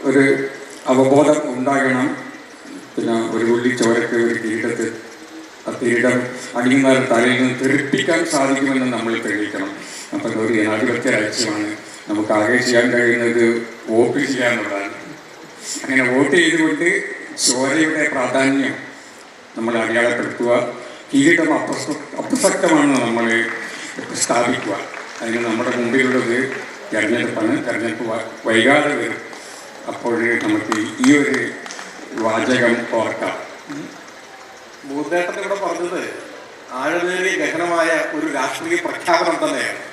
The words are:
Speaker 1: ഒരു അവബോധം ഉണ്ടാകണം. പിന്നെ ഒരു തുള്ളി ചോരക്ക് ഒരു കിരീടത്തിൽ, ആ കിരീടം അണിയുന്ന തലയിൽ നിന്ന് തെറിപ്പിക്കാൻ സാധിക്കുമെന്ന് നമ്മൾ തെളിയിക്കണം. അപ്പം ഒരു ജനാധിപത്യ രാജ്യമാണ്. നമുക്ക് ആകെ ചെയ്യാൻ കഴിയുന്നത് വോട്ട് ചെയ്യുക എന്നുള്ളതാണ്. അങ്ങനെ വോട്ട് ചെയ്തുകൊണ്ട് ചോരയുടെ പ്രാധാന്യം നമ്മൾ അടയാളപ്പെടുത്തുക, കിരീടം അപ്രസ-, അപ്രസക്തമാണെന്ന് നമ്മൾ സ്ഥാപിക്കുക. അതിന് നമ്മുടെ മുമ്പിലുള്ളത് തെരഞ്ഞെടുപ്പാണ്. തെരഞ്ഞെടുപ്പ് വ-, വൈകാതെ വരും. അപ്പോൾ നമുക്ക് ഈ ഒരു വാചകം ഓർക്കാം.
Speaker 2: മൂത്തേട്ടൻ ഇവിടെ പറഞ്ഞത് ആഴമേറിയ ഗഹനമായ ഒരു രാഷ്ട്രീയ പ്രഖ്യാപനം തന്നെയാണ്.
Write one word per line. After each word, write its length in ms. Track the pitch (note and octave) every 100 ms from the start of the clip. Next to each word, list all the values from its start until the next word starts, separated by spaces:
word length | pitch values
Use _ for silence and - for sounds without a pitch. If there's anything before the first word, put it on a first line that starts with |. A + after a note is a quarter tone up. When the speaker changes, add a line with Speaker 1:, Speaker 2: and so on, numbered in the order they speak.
Speaker 1:
ഒരു 460 | C3+ C#3 C#3 C3+ - - - - -
അവബോധം 680 | C3 C3+ C#3+ D#3+ - C#3 B2
ഉണ്ടാകണം. 720 | C3 C3+ C3 B2+ C3 - - - - - - - - -
പിന്നെ 420 | A#2 A#2 A2+ A2
ഒരു 80 | A2+
തുള്ളി 300 | A#2+ B2 B2
ചോരക്ക് 400 | A2+ A#2 A#2 A#2+
ഒരു 180 | A#2
കിരീടത്തിൽ, 640 | A2+ A2 A2 A2 A#2 A2+ A2+ - - - - - - -
ആ 40 |
കിരീടം 520 | A2+ A#2+ A#2 B2 B2 B2 - - B2
അണിയുന്ന 540 | B2 C3+ C3 C3 B2
തലയിൽ 300 | A#2 B2 B2+
നിന്ന് 180 | B2+ -
തെറിപ്പിക്കാൻ 680 | C3 C#3+ - - - E3 -
സാധിക്കുമെന്ന് 680 | D3 C3+ C3+ C#3 C3 B2+
നമ്മൾ 200 | A#2 A2+
തെളിയിക്കണം. 640 | A2+ A2+ G2+ G#2 G2+ G2 - - - -
അപ്പം 340 | - A#2 A2 A2
ഒരു 60 |
ജനാധിപത്യ 560 | A2 G#2 A2 B2+ A#2 C3
രാജ്യമാണ്. 680 | A2+ G#2+ A2+ A2+ G#2 G#2 G#2 - - -
നമുക്ക് 220 | G#2+ G#2+
ആകെ 260 | G#2+ G#2+ B2
ചെയ്യാൻ 340 | B2 A#2+ A#2+
കഴിയുന്നത് 760 | A#2+ A#2+ A#2 A#2 A#2 A#2 A#2 - - -
വോട്ട് 320 | A2+ A#2+ C#3
ചെയ്യുക 260 | C3+ B2+ A#2+
എന്നുള്ളതാണ്. 480 | A#2 G#2 G2+ G2 - - - - - - - - -
അങ്ങനെ 280 | - C3 B2+
വോട്ട് 240 | B2+ C#3+ F3+
ചെയ്തുകൊണ്ട് 640 | D#3+ E3 D#3+ D3+ E3+ G3 - - - -
ചോരയുടെ 720 | - B2+ C3+ D#3 D#3 D3 D3+
പ്രാധാന്യം 680 | C#3 B2+ C3+ C3+ C#3 B2 - - - - - - - - -
നമ്മൾ 200 | A2+ A#2
അടയാളപ്പെടുത്തുക, 1120 | A2 A#2 A#2+ A#2+ - - A#2+ B2 A#2+ - - - -
കിരീടം 460 | C3+ C#3+ F3 D#3 -
അപ്രസ-, 580 | - - - D3 - -
അപ്രസക്തമാണെന്ന് 840 | - B3+ F#3+ F#3 F3 D#3 C#3+ C3+
നമ്മൾ 480 | A2+ A#2 A#2 A2+ A#2 - - - - - - -
സ്ഥാപിക്കുക. 640 | - A#2 A#2+ B2+ A2+ G2 - - - -
അതിന് 240 | A#2 A#2 A#2
നമ്മുടെ 320 | A2 B2+ A#2+
മുമ്പിലുള്ളത് 840 | A#2 C3 B2+ B2+ A2+ B2 C3 - - - -
തെരഞ്ഞെടുപ്പാണ്. 720 | - - A#2 - A#2 A2 C3 B2
തെരഞ്ഞെടുപ്പ് 360 | G2+ A2+ A2
വ-, 240 | A#2 A2+ A2+ - -
വൈകാതെ 500 | A2+ A#2+ D3 D3 B2+
വരും. 260 | A2+ G#2+ - - - - - - -
അപ്പോൾ 280 | - A#2+ A#2 A#2 A#2
നമുക്ക് 640 | G#2+ G#2+ - - - - B2+
ഈ 100 | D3
ഒരു 320 | C#3 B2+ A#2 - - - - - -
വാചകം 760 | - A2 A2 A#2+ B2+ A#2 A#2 A2+
ഓർക്കാം. 520 | A#2 G#2+ - - - - - - C#3+ - - - - - - - - - -
Speaker 2:
മൂത്തേട്ടൻ 500 | C#3 C#3+ D3 F3 F3+
ഇവിടെ 220 | - F#3+ G3
പറഞ്ഞത് 580 | F3+ D#3+ F3 F3 B2 - - - - - -
ആഴമേറിയ 760 | B2+ C#3+ F3 F3 F#3 F#3 - -
ഗഹനമായ 420 | D#4+ F3 E3+ -
ഒരു 460 | D#3+ - D3+ D#3
രാഷ്ട്രീയ 420 | C#3 C#3 - E3 E3+
പ്രഖ്യാപനം 720 | - - - E3+ F3 D#3+ D3
തന്നെയാണ്. 320 | B3 A2+ A2 -